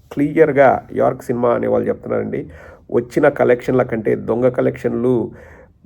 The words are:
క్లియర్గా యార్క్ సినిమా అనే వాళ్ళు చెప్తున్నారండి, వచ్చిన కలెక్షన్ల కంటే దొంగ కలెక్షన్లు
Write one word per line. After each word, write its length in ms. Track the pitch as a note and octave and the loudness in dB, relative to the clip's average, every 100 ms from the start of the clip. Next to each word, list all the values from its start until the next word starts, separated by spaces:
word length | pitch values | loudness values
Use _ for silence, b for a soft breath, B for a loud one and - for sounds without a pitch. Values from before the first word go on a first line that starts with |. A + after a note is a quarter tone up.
| _ | _
క్లియర్గా 760 | - D3+ D#3+ D3+ C#3 C3 G#2 - | -4 -2 2 2 6 4 4 -2
యార్క్ 300 | A2 B2 C3 | -2 0 -2
సినిమా 260 | - A#2+ A#2+ | -4 -2 0
అనే 180 | A#2 A2+ | 0 0
వాళ్ళు 200 | G#2+ G#2 | 0 -2
చెప్తున్నారండి, 640 | - A2+ A2+ G#2+ - - B B B - | -6 -4 -4 -4 -6 -8 B B B -4
వచ్చిన 380 | A#2+ A#2+ - D3 | -4 -2 2 2
కలెక్షన్ల 540 | - B2 B2 - B2+ | 2 2 0 0 0
కంటే 320 | B2 A2+ A2 A2 | 0 -2 -2 -2
దొంగ 340 | G2 A2+ B2+ | -2 0 0
కలెక్షన్లు 840 | A#2+ C3 B2 A#2+ A#2 B2 B2 G#2 B B B B _ | 2 -2 -2 -4 -2 0 0 -2 B B B B _